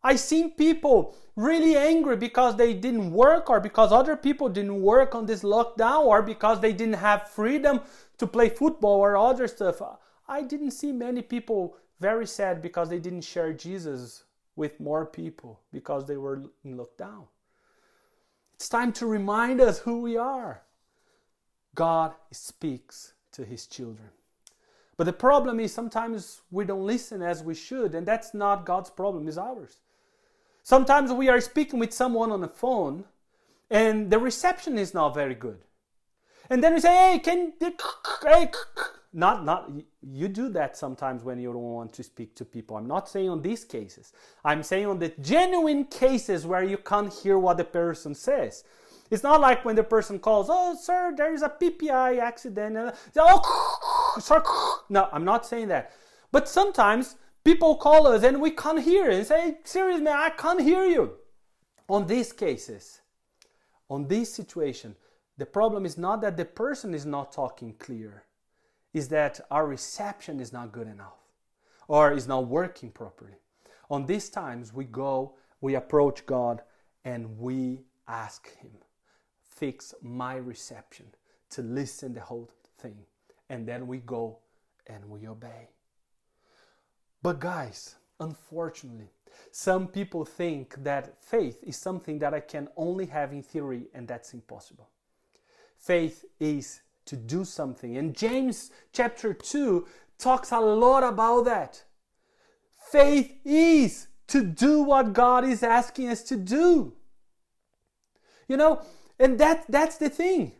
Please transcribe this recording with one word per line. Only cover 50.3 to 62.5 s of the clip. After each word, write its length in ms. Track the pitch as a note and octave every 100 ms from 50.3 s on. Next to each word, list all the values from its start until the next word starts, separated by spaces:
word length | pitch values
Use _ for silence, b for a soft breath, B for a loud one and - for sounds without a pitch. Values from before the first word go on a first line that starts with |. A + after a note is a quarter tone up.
| G#3+ G3+
"Oh, 260 | F4+ F4+ E4
sir, 380 | - F4+ F4+ C#4+
there 180 | D4+
is 100 | D#4
a 60 | D4
P 200 | D4 F4
P 200 | E4 D#4
I 280 | C4 B3+ B3
accident." 580 | A#3 A#3 B3+ G3 G#3+ A3
And, 180 | A#3 B B D4
"Oh, 1000 | E4 F#4+ - - - - - - - -
sorry." 240 | - G#3+ - - - - -
No, 180 | G3 F#3+
I'm 100 | D3+
not 220 | F3 A#3 -
saying 240 | A#3 G#3+
that. 240 | D3+ - b b b b
But 180 | C#4+ -
sometimes 680 | F4+ G4+ F4+ G#3 A3+ C4 - b _
people 340 | D4+ E4+ E4 -
call 300 | D4 D#4 D4
us 160 | A3
and 180 | B3 C#4
we 100 | D4+
can't 300 | D#4 D4 D#4+
hear 280 | C#4 F#4+ D#4+
and 160 | F#3 G#3
say, 340 | D#4 E4+ D#4
"Seriously, 400 | - F#4 F#4+ F4
man, 140 | D4+ C#4+
I 120 | D#4+
can't 320 | D#4 D#4 F4+
hear 240 | C#4 F#4 F#4+
you." 280 | D#4 C3 - - _ _ _ _ _ -
On 180 | G3+ F3+
these 280 | A#3+ -
cases, 640 | - F#3